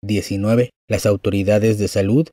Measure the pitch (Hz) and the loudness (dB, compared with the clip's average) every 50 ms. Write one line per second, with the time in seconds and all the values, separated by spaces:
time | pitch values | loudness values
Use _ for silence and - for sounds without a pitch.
0 | - 104 104 95 - - 98 98 101 110 113 120 123 123 _ _ _ - 107 101 | -6 -4 -2 -2 -2 -4 -4 -2 0 0 2 2 0 -2 _ _ _ -6 -4 0
1 | - 104 101 95 - 104 98 98 95 98 104 104 110 113 107 101 101 92 - 104 | 0 0 0 0 -2 -2 -2 0 0 2 2 2 2 2 2 0 -2 -2 -2 -2
2 | 98 101 117 151 160 - | 0 2 2 0 0 -2